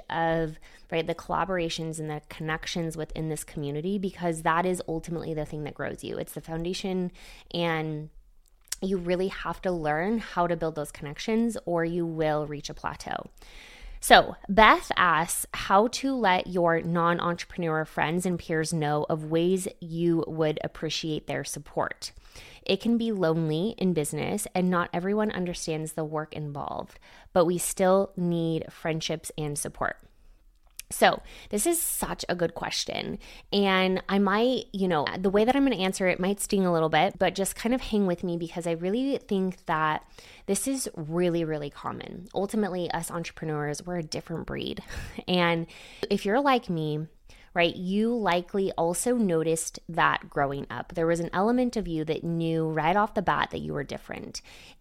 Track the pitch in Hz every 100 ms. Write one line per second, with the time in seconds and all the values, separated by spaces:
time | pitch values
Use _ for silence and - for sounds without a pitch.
0 | - 165 165 165 156 160 - - - 165
1 | 165 165 - 165 180 185 165 165 160 160
2 | 156 151 - - 160 160 - 175 165 160
3 | 156 - 160 151 - 160 143 147 180 202
4 | 185 170 175 160 165 165 185 175 - 160
5 | 165 165 160 156 147 151 143 - 135 -
6 | - - - 151 160 165 170 185 196 185
7 | 180 - - - - 170 170 160 156 151
8 | 156 - - - _ _ - - 190 190
9 | 175 180 190 - 170 170 185 175 151 151
10 | 190 226 - 180 175 165 160 156 147 -
11 | 143 147 - 226 233 214 - 170 165 175
12 | 165 160 156 151 151 147 - - - -
13 | - - - - - - - - - -
14 | - 202 - - - 196 220 349 - -
15 | 180 156 175 - - - - 196 233 -
16 | 269 254 202 185 - 180 170 165 165 170
17 | 170 175 175 170 - - 165 156 156 -
18 | 147 175 185 170 - 160 156 165 147 147
19 | - 160 156 165 175 190 185 - 170 165
20 | 170 165 - 160 156 156 - - 156 -
21 | 160 151 - 139 143 143 - 160 - -
22 | - - - - - - - 190 220 233
23 | 226 196 165 165 160 156 214 - 185 160
24 | 147 151 - 208 - 185 180 175 - 175
25 | 190 214 214 - 180 170 170 156 156 -
26 | 151 156 156 156 147 143 - - - -
27 | - - - 185 170 175 - - 185 196
28 | 196 - 175 170 165 160 - - 170 160
29 | - 156 - - 151 143 143 - 107 -
30 | - _ - - - _ _ - - -
31 | 190 - - - - 208 339 330 - -
32 | 156 175 - 180 165 - - - - -
33 | - 202 - - - 202 196 185 185 185
34 | - 202 190 208 247 240 - 196 190 156
35 | 131 - 196 208 220 277 269 185 185 -
36 | 185 - 185 196 - 196 180 165 160 156
37 | 185 - 180 190 190 - 233 254 - 214
38 | 190 175 180 170 165 175 170 165 185 233
39 | 277 262 - 196 185 - - 156 156 160
40 | - - - - - 196 269 269 - 170
41 | 151 170 180 170 156 151 143 - 135 -
42 | - - 180 - 202 220 196 180 170 165
43 | - 170 165 - 160 151 147 147 175 175
44 | 156 156 - 160 - 139 - - - -
45 | - - - 180 170 170 165 - - -
46 | - 202 196 240 277 247 214 165 151 151
47 | 160 - - - - 175 175 - 180 202
48 | 226 240 190 180 175 202 190 - 165 180
49 | 240 247 196 160 160 160 - - - 165
50 | 151 - - 151 139 139 - 117 - 175
51 | 165 170 170 180 214 247 247 220 175 156
52 | 156 151 170 165 165 160 160 156 156 202
53 | 214 214 170 143 - 82 151 147 139 -
54 | - - - - - - - -